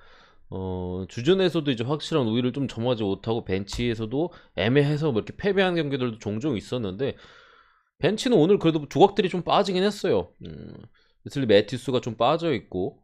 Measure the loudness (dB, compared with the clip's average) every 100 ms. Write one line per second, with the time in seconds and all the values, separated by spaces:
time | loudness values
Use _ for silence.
0 | -20 -20 -20 _ -12 -8 -6 -6 -6 -6
1 | -8 -4 2 4 2 0 -2 -2 -2 -4
2 | -2 0 0 0 -2 -2 -6 -4 -2 0
3 | -2 -2 -2 -4 -2 -4 -4 -4 -2 -2
4 | -4 -4 -4 -6 -10 -2 2 4 2 0
5 | 0 -2 -2 -4 -2 2 2 0 -2 -2
6 | -4 -4 -6 -4 -2 -4 -4 -6 -4 -4
7 | -6 -6 -14 -20 -20 _ _ _ _ -2
8 | 0 0 2 4 6 4 4 0 0 6
9 | 6 6 -2 -2 0 2 2 0 0 0
10 | 0 0 -2 -10 -16 -16 -16 -18 -20 _
11 | _ _ -10 -2 4 6 4 -4 -2 -2
12 | -2 0 0 2 0 -2 -4 -6 -6 -8